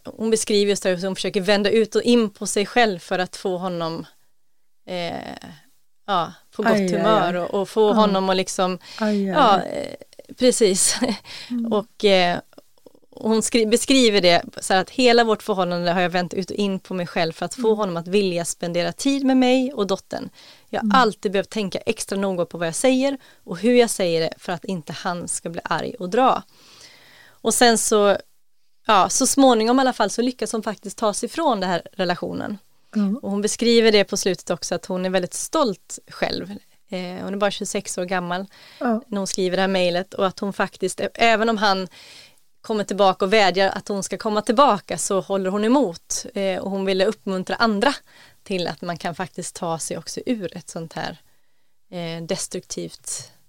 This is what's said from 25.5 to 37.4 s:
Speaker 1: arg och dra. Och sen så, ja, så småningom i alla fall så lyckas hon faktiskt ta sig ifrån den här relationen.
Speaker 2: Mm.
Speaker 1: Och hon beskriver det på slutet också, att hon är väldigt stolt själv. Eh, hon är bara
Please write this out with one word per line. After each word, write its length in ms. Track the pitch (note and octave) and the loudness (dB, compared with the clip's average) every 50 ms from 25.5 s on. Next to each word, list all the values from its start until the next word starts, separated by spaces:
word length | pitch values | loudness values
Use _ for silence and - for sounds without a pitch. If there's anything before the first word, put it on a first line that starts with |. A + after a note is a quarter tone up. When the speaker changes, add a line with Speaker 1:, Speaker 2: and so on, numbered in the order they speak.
| E3+ F#3 - | -10 -8 -6
Speaker 1:
arg 320 | - F3 D3+ - - - - | -4 -4 -4 -4 -6 -8 -8
och 100 | F#3 F3+ | -6 -2
dra. 340 | A3 A#3+ C4 A#3+ - - - _ _ _ _ - - - - - - - _ - - - - - | 2 4 4 4 2 2 -4 _ _ _ _ -20 -20 -20 -20 -20 -20 -20 _ -20 -20 -20 -20 -20
Och 240 | _ _ - A3+ - | _ _ -4 0 2
sen 240 | - B3+ A#3 A3+ | 4 6 6 4
så, 400 | G#3+ - - A3+ G#3 G3+ G3+ F#3 - - _ _ _ _ _ _ _ _ _ _ _ - | 4 2 2 4 4 4 4 2 2 -2 _ _ _ _ _ _ _ _ _ _ _ 0
ja, 220 | - G#3+ F#3+ F3 - | 4 6 6 6 4
så 180 | - - C4 | 2 0 0
småningom 500 | - - C#4 C4+ C4 A#3+ A3 A3 A#3 B3+ | 2 4 6 6 6 6 4 4 4 4
i 40 | C4+ | 4
alla 120 | C4 C4 B3+ | 4 2 2
fall 160 | - G#3+ F#3+ | 0 0 0
så 120 | - A#3 | 0 -2
lyckas 300 | A3+ C4 - - A3 A3 | -2 -2 -2 -4 -6 -4
hon 120 | - A3 - | -4 -4 -4
faktiskt 340 | A3 F#3+ - - G3 - | -6 -8 -8 -10 -12 -6
ta 160 | - A#3+ G#3 G3 | -2 -2 -2 -2
sig 140 | - A#3+ | -2 -6
ifrån 320 | - - E4 E4 C#4+ - F#3+ | -6 -4 0 0 0 0 0
den 100 | F#3 F#3 | 0 0
här 120 | F3 - - - _ | -2 -2 -4 -6 _
relationen. 640 | - F#3 F3 F3 - F3+ F3 E3+ - - - G#3 - _ _ _ _ _ _ - | -4 -2 -2 -2 -2 -4 -8 -6 -6 -6 -8 -8 -10 _ _ _ _ _ _ -2
Speaker 2:
Mm. 220 | G#3+ G3+ F#3+ G#3+ | -2 0 0 -2
Speaker 1:
Och 140 | C#4+ - G3 | -4 -6 -6
hon 100 | G3+ G3+ | -4 -4
beskriver 500 | G#3 G#3 - - A#3 A#3 A#3 A#3 A3 A3+ | -4 -4 -2 0 2 4 4 6 6 6
det 120 | G#3+ G3+ G3 | 4 4 2
på 140 | - G#3 | 2 -2
slutet 320 | - - G3 F3 - - - | -2 -2 -2 -2 -4 -4 -6
också, 260 | F3 - - - F#3 | -6 -4 -4 -6 -6
att 100 | E3+ - | -6 -6
hon 200 | - F#3 F#3 F#3 | -6 -6 -4 -2
är 40 | F#3 | -2
väldigt 240 | F#3 F#3+ F3+ E3+ - | -2 -2 -2 -4 -6
stolt 640 | - - - - D#4+ C#4+ A3 F3 - _ - - - _ | -8 -8 -4 -2 0 0 0 -2 -6 _ -18 -18 -18 _
själv. 440 | - - - F3+ - - - - F#3 G3+ - _ _ _ _ _ - | -14 -8 -6 -4 -4 -4 -6 -8 -10 -14 -16 _ _ _ _ _ -10
Eh, 340 | G3 F3+ F3+ F3+ F3+ F#3 F#3 | -10 -8 -8 -8 -10 -10 -8
hon 100 | F#3 G3 | -6 -4
är 40 | |
bara 140 | G3+ | 0